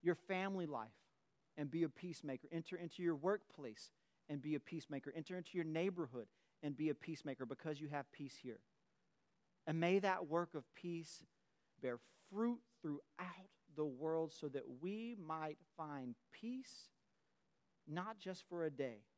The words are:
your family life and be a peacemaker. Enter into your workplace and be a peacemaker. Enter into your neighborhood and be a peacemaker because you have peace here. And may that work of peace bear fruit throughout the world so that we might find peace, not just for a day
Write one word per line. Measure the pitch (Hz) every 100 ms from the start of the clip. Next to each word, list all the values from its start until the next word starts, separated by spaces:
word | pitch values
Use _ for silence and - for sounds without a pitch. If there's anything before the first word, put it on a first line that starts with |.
your | 170 170
family | - 190 196 196 165
life | 135 110 - _ _ _ _ _ -
and | 143
be | 160
a | 165
peacemaker. | - 180 165 151 131 -
Enter | 165 160 180
into | 170 -
your | 175 156
workplace | 160 202 - - 135 107 - _ _ _ _
and | 147
be | 143 151
a |
peacemaker. | - 170 - 139 143
Enter | 160 156 185
into | 175 180
your | 160
neighborhood | 156 185 180 151 123 107 _ _ _
and | 147 135
be | 156
a | 143
peacemaker | - 156 - 131 123
because | 127 160 147
you | 151
have | 143 135
peace | - 143 -
here. | 131 110 _ _ _ _ _ _ _ _ _ _ -
And | 160
may | 170 190
that | 196 185 156
work | 160 170 160
of | 131
peace | - 175 170 160 - - _ _ _ _ _
bear | 127 120 - - -
fruit | 190 233 240 _ _
throughout | 160 147 - - 180 180 190 _ _ 151
the | 151
world | 127 160 160 160
so | - 151
that | 135 123 127
we | 170 208 233 233
might | 160 160 156 151 - -
find | 156 143 127 120 _
peace, | - 226 254 262 - - _ _ _ _ _ _ _ _ _ -
not | 156 196 220
just | 185 185 -
for | 175
a | 160
day | 139 135 110 113